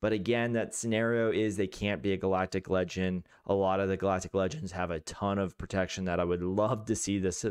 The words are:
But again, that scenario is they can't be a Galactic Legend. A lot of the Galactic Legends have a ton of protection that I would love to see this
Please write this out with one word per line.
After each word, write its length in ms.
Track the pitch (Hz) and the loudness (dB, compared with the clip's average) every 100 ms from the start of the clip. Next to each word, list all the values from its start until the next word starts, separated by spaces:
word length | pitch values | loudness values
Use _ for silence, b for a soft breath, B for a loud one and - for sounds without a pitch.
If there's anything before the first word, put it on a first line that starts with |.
But 140 | 110 | 0
again, 400 | 107 90 117 120 | 0 0 0 2
that 200 | 117 107 | 0 -2
scenario 560 | - 117 110 117 117 113 | -4 0 2 2 2 2
is 280 | 104 107 98 | 2 2 0
they 80 | 95 | -2
can't 340 | - 104 101 | -2 -2 0
be 140 | 101 | 0
a 20 | 95 | 0
Galactic 540 | 95 92 92 95 - | 2 2 0 -2 0
Legend. 540 | 95 90 95 92 92 - b | 0 0 0 -2 -2 -6 b
A 80 | - | 0
lot 280 | 98 95 95 | 2 4 2
of 100 | 98 | 0
the 80 | 95 | 0
Galactic 340 | 95 92 90 | 0 0 0
Legends 400 | 98 92 78 95 | 0 0 -2 -8
have 180 | 90 90 | -4 -4
a 100 | 82 | -4
ton 380 | - - 101 101 | -6 -4 0 0
of 200 | 95 - | 0 -4
protection 480 | - 98 90 - 92 | -4 -2 -2 -2 -2
that 120 | 87 | 0
I 60 | |
would 180 | 87 87 | 2 0
love 440 | 90 95 107 113 110 | 0 2 2 0 -2
to 100 | 107 | -2
see 220 | - 101 | 0 0
this 260 | 92 90 113 | 0 -2 -4